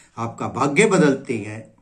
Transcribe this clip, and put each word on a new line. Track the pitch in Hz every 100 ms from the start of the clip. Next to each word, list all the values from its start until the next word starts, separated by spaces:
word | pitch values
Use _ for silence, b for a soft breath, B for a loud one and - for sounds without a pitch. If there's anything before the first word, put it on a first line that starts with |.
| b -
आपका | 113 - 113
भाग्य | 117 143 143 214
बदलते | 185 147 127 - 113
हैं। | 104 110 - _